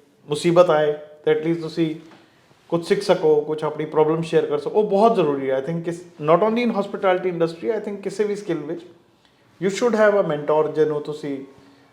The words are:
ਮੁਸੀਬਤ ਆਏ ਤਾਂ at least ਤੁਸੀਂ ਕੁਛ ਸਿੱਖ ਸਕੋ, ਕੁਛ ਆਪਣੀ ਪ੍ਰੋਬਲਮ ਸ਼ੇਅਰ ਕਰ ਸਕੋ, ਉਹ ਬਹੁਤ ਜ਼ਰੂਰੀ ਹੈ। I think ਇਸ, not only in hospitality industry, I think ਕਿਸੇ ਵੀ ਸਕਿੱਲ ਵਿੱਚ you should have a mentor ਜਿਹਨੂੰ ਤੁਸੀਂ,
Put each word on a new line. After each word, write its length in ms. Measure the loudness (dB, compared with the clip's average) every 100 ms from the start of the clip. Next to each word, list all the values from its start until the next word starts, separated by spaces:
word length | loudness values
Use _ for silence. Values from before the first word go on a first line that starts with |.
| _ _ -8
ਮੁਸੀਬਤ 400 | -2 2 6 6
ਆਏ 240 | 4 2 -2 -8 -6 -2
ਤਾਂ 100 | 0
at 60 | 0
least 140 | -4
ਤੁਸੀਂ 340 | -4 -4 -4 -4 -16 -20 _ _ _ _ -6
ਕੁਛ 180 | -4 -2
ਸਿੱਖ 140 | 0
ਸਕੋ, 400 | 2 2 4 4
ਕੁਛ 220 | 2 -2
ਆਪਣੀ 220 | -4 -4 -2
ਪ੍ਰੋਬਲਮ 360 | 2 2 0
ਸ਼ੇਅਰ 240 | 0 0 0
ਕਰ 120 | -2
ਸਕੋ, 120 | -2
ਉਹ 140 | 0
ਬਹੁਤ 320 | 2 4 4 4
ਜ਼ਰੂਰੀ 340 | 2 0 -2
ਹੈ। 120 | -2
I 80 | -2
think 180 | -6 -6
ਇਸ, 180 | -10 -12 -4
not 160 | 2 4
only 240 | 4 0 -2
in 40 |
hospitality 580 | -2 -4 -2 0 0 0
industry, 460 | -2 -2 -4 -4 -4
I 80 | -6
think 120 | -8
ਕਿਸੇ 260 | -6 -2
ਵੀ 120 | -2 -4
ਸਕਿੱਲ 220 | -4 -6
ਵਿੱਚ 240 | -6 -12 -14 -20 _ _ _ _ _ -6
you 80 | -4
should 280 | 0 0 4
have 260 | 4 4 2
a 40 |
mentor 400 | -2 0 2 2
ਜਿਹਨੂੰ 300 | 0 0 -2
ਤੁਸੀਂ, 360 | -6 -10 -8 -10 -12 -20 -20 _ _